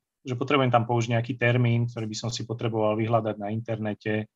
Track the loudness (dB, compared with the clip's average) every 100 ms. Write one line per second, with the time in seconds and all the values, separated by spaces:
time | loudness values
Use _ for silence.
0 | _ _ -8 -6 2 2 4 4 2 0
1 | 2 -2 -2 0 2 4 4 2 0 -4
2 | -8 -6 -6 -6 -8 -4 -2 2 2 2
3 | 2 2 2 -4 -4 -4 -4 -4 -4 -4
4 | -2 -2 -4